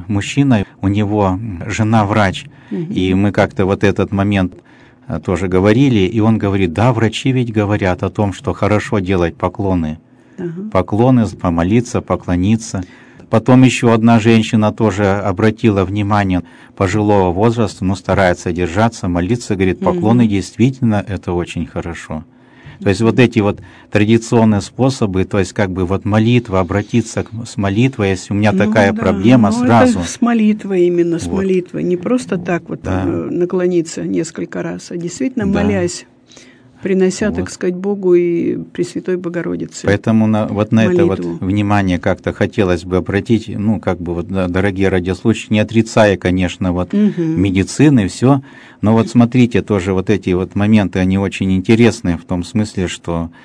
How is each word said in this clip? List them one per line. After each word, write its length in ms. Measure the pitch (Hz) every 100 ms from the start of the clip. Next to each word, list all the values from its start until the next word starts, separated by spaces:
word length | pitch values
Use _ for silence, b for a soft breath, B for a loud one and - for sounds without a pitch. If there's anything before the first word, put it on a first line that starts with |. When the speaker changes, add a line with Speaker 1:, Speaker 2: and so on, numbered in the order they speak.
| 92
Speaker 1:
мужчиной, 580 | 101 101 - 143 110 95 _
у 60 | 95
него 520 | 101 101 104 98 92 113 85 80
жена 380 | 98 110 113 101
врач, 400 | 110 98 - - B B
Speaker 2:
Мгм. 140 | 98 82
Speaker 1:
и 240 | - 92
мы 180 | 92 101
как-то 340 | 104 95 - 95
вот 160 | 98
этот 280 | 101 92 92
момент, 420 | 98 101 101 90 - b b b b -
а, 120 | 82
тоже 280 | 80 87 92
говорили, 520 | 90 101 110 139 110 92 113
и 40 |
он 180 | 107 110
говорит, 340 | 104 98 92
«Да, 200 | 80 120
врачи 380 | 110 110 - 139
ведь 200 | 127 120
говорят 480 | 110 104 104 98 90
о 80 | 95
том, 240 | - 104
что 200 | 90 -
хорошо 460 | 87 101 104 - 110
делать 360 | 90 95 85 78
поклоны. 640 | 90 - 98 92 78 78 _ b b -
Speaker 2:
Ага. 300 | 170 165 214
Speaker 1:
Поклоны, 560 | 95 90 104 123 127 104
помолиться, 760 | 87 92 82 87 117 123 101
поклониться». 800 | - 90 - 90 95 113 - 98 92 B B B -
Потом 340 | 113 110 127
ещё 280 | 131 - 120
одна 260 | 113 113 117
женщина 520 | 110 113 107 113 107
тоже 320 | - 110 98 101 101 98
обратила 560 | 90 110 110 117 101 90
внимание 580 | 101 101 104 95 90 B B B -
пожилого 560 | 98 107 104 104 92
возраста, 520 | 87 117 113 104 - 95
но 100 | 95
старается 560 | - 95 92 87 92
держаться, 560 | 85 87 87 113 - 95
молиться, 480 | 87 90 117 - 92
говорит, 260 | 92 87
Speaker 2:
Мгм. 40 | 185
Speaker 1:
поклоны 340 | 180 110 120 113
действительно 760 | 98 87 - 120 135 120 104 95
это 240 | 90 -
очень 320 | 87 82 87 82
хорошо. 580 | 85 82 82 - 80 - B B B B B
То 60 | 101
есть 120 | 98
вот 180 | 113 110
эти 200 | 120 120
вот 200 | 101 92 B B B
традиционные 680 | - 107 117 117 117 113 101
способы, 600 | - - 131 131 110 92 92
то 120 | 101
есть 140 | 92
как 160 | - 98
бы 140 | 90 90
вот 180 | 95
молитва, 560 | 104 107 110 123 120 95
обратиться 640 | 90 98 104 120 110 -
к, 60 | 92 110 117
с 100 | -
молитвой, 520 | 101 98 131 135 98
если 240 | 92 -
у 20 | 101
меня 160 | 104
Speaker 2:
Ну 40 | 95
Speaker 1:
такая 340 | 104 110 101
Speaker 2:
да, 100 | 107
Speaker 1:
проблема, 480 | 92 95 104 127 101
Speaker 2:
ну 120 | -
это 40 | -
Speaker 1:
сразу. 320 | 117 254 202
Speaker 2:
с 160 | 85 -
молитвой 600 | 233 233 214 214 196 190 175
именно, 320 | 175 170 165
с 80 | 170
Speaker 1:
Вот. 100 | 190
Speaker 2:
молитвой. 460 | 190 185 180 156
Не 120 | 170 180
просто 400 | 185 247 254 185
так 300 | 180 170 170
вот, 120 | 160
Speaker 1:
Да. 200 | - 92 95
Speaker 2:
э, 240 | 175 -
наклониться 720 | 175 175 185 180 175 160 -
несколько 600 | 170 185 160 - 170 185
раз, 280 | 170 175 -
а 60 | 180
действительно 480 | 170 - 262 254 196
Speaker 1:
Да. 160 | 202
Speaker 2:
молясь, 420 | 208 196 175 - - _ _ B B B B _
принося, 460 | 185 190 185 185 214
так 100 | 196
Speaker 1:
Вот. 100 | -
Speaker 2:
сказать, 240 | - 190 180
Богу 400 | 196 202 185 175
и 420 | 175 170 170 -
Пресвятой 580 | 165 - 175 175 170 185
Богородице 680 | 175 175 170 123 160 - 98
Speaker 1:
Поэтому 400 | 104 - 110 110
на, 220 | 107 107
вот 240 | 101 107
на 140 | 113 113
это 200 | - 87
вот 140 | 92
Speaker 2:
молитву. 180 | 87 85 95
Speaker 1:
внимание 540 | 101 101 104 95 87
как-то 340 | 101 90 98
хотелось 520 | - 104 - 95 87 90
бы 120 | 92
обратить, 500 | 85 98 98 113 107 98
ну, 240 | 104 98
как 220 | 101 90
бы 140 | 85 85
вот, 120 | 87
да, 200 | 95 92
дорогие 420 | 90 98 95 95
радиослушатели, 640 | 92 90 90 117 107 -
не 60 | 107
отрицая, 580 | 107 113 110 120 104 92
конечно, 540 | 92 92 90 - 92
вот 180 | 90 90
Speaker 2:
Мгм. 460 | 202 214 175 165 165
Speaker 1:
медицины, 680 | 101 95 92 - 147 135 92
всё. 340 | - 123 139 B B B B
Но 120 | 101
вот 160 | 113 110
смотрите, 520 | 123 117 127 120 98
тоже 320 | 87 101 90
вот 160 | 92 95
эти 220 | 101 98
вот 240 | 90 90 101
моменты, 420 | 104 110 92 95
они 220 | 92 95
очень 320 | 98 - 95 92
интересные 600 | 92 113 117 - 90 82
в 80 | -
том 180 | 90
смысле, 440 | 87 107 104 - 87
что 420 | - - 85 82 B